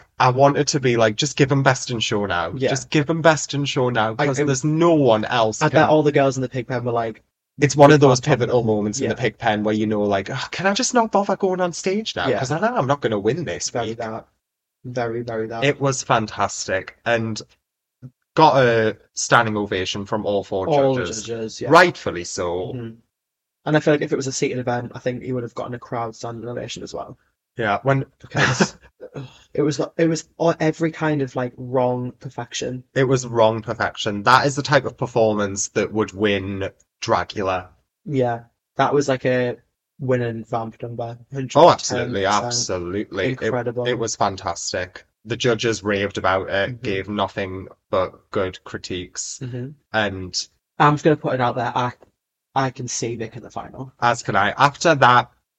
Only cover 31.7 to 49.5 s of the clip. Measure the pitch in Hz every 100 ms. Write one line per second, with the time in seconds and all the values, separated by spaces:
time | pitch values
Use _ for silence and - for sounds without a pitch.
31.7 | 127 123 123 123 - 135 - 120 - 127
32.7 | 127 - - 131 131 127 117 110 113 107
33.7 | 107 98 - - 101 104 127 139 139 131
34.7 | 143 110 - 127 123 110 107 101 98 -
35.7 | - 101 107 98 95 107 101 95 98 95
36.7 | - _ - - 101 87 - 95 92 92
37.7 | _ _ _ - 139 123 120 - _ _
38.7 | - 135 139 135 131 135 127 123 110 _
39.7 | _ _ - 131 127 120 113 110 117 113
40.7 | - 120 117 117 120 - 139 131 143 170
41.7 | 131 - 127 123 110 95 104 120 120 -
42.7 | 92 87 98 110 95 127 131 110 123 120
43.7 | 120 120 120 113 - 104 95 98 85 -
44.7 | 98 90 - - _ 107 117 127 110 120
45.7 | 107 98 101 101 101 95 95 92 95 98
46.7 | 123 - 95 95 104 98 - 98 92 95
47.7 | - - 98 87 - _ 107 92 90 -
48.7 | 104 - 92 90 - - - 127